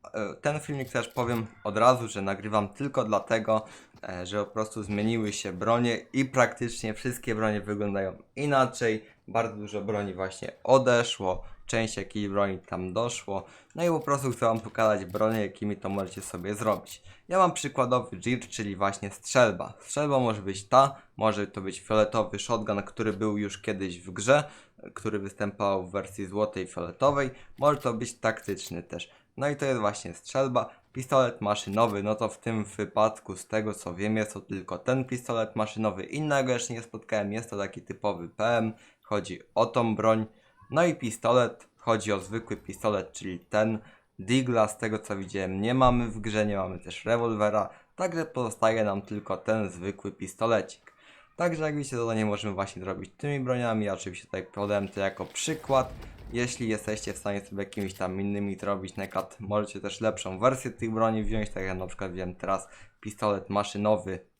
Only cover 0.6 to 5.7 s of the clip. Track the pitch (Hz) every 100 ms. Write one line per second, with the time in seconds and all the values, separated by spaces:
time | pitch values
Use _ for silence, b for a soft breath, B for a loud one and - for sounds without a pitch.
0.6 | - 143 131 123 113 - 120 120 110 -
1.6 | 107 104 120 127 113 101 98 98 104 107
2.6 | 101 - 139 135 113 101 - 113 110 107
3.6 | B B B - - 90 90 104 101 110
4.6 | 110 110 101 104 110 117 107 101 101 90
5.6 | 104